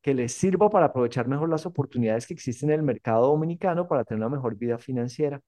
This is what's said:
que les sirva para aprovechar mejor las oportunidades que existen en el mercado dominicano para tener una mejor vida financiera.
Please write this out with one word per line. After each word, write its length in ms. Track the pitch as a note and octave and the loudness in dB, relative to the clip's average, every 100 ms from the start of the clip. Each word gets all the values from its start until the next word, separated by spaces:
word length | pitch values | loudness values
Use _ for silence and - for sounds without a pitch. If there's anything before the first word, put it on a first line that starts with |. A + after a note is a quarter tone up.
que 140 | - | 0
les 180 | C3 A#2+ | 0 -2
sirva 380 | - F#3 F#3 G#3 | 0 0 4 4
para 160 | G#3 D3+ | 6 4
aprovechar 420 | B2+ A#2+ B2+ A#2+ | 2 0 0 -2
mejor 200 | C#3 E3 | -2 0
las 180 | D#3 F3 | -2 -4
oportunidades 600 | F3 C#3 B2+ A2+ A2 - | -6 -4 0 0 0 -4
que 80 | |
existen 360 | E3+ - A#2 D3 | -10 -8 -4 0
en 60 | D3+ | 2
el 60 | |
mercado 440 | D3+ A2+ - A2+ B2+ | 0 -2 0 4 4
dominicano 640 | D3+ D#3+ E3+ F#3+ E3+ F3 | 4 0 -2 -2 -2 0
para 160 | D3 | -2
tener 200 | A2+ A2 | -2 -2
una 100 | A2 | -2
mejor 220 | C#3+ B2 G#2 | -2 -4 -4
vida 220 | A#2+ A#2 | -4 -4
financiera. 640 | - B2+ B2 - D3+ C#3 | -4 -4 -4 -2 -4 -4